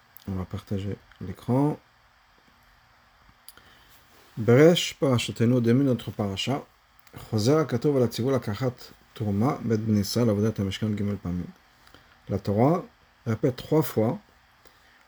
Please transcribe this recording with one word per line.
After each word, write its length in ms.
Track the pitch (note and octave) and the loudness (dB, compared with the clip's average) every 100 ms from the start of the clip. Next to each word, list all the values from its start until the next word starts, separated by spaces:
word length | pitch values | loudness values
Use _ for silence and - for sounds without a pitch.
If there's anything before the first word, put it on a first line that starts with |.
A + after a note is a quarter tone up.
| _ - - | _ -18 -10
On 40 | |
va 120 | F#2+ | -10
partager 540 | F2+ G2+ - G2+ G2+ - _ - | -8 -12 -8 -6 -6 -10 _ -16
l'écran. 560 | F#2 - - B2+ D3 - _ _ _ _ _ _ _ _ _ _ _ _ _ _ _ _ - - - - - - _ - - - | -14 -10 -2 0 0 -4 _ _ _ _ _ _ _ _ _ _ _ _ _ _ _ _ -20 -20 -20 -20 -20 -20 _ -20 -16 -2
Beresh 640 | G#2+ B2 E3 E3 - - | 4 8 8 6 0 -2
Parashatenu, 540 | C#3 A#2+ - G#2+ A#2 | 0 0 -2 0 2
au 60 | B2+ | 2
début 160 | A#2 B2 | 4 4
de 60 | |
notre 260 | C#3 A#2 - | 2 0 -4
paracha, 560 | G#2+ G2+ F#2+ - - - _ _ _ - - - | -6 -4 -4 -4 -6 -8 _ _ _ -20 -20 -4
Choser 240 | A2 A2 | 0 2
Hakatuv 420 | D#3 B2+ A#2+ D3+ C3+ | 2 2 0 2 2
al 60 | |
Hatzivur 280 | A#2 - B2 | 2 0 -2
Lakachat 440 | C3 - G2 B2+ - - - _ | -2 -2 -4 -4 -6 -12 -20 _
Trouma 440 | - G#2 G2+ B2+ D#3 | -8 -2 0 0 -2
Bet 140 | A#2 A2 | -2 -2
Bnei 220 | A2 G#2 | 2 0
Israël 280 | F#2+ A#2+ A#2+ | 0 0 2
Avodat 240 | G2+ A2 G#2 | 2 0 -2
HaMishkan 360 | G2 - G#2+ G#2 | -4 -4 -4 -2
Gimel 180 | G2+ G2 | -4 -4
Pamim. 300 | F2 F2+ - - _ _ - - _ _ - | -6 -6 -8 -14 _ _ -20 -20 _ _ -6
La 100 | G2 | -4
Torah 460 | - G2+ C3 F3 - _ _ _ A#2 | -2 2 2 2 -4 _ _ _ -6
répète 300 | A2 C#3 - | -2 -2 -2
trois 240 | - D#3 | -2 0
fois 380 | - - A2 F#3+ - _ _ _ _ _ _ _ | 0 0 -2 -2 -10 _ _ _ _ _ _ _